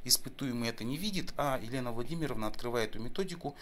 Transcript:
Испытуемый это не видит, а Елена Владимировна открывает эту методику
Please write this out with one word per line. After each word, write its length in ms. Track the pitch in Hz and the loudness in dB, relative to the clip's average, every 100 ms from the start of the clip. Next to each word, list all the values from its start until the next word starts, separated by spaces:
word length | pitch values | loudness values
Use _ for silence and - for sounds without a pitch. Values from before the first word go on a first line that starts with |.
Испытуемый 640 | 127 - - - 139 120 117 | 4 4 4 -2 -2 0 0
это 160 | 117 | 0
не 140 | 110 151 | -2 0
видит, 340 | 208 185 - - | 0 0 0 0
а 200 | 143 131 | 2 0
Елена 320 | 113 131 123 | 0 -2 0
Владимировна 580 | 113 120 170 143 113 107 | 0 0 0 0 0 0
открывает 420 | - 120 120 110 | 0 0 2 2
эту 100 | 110 | 0
методику 560 | 113 - 196 175 143 - | -2 0 -2 -2 -6 -8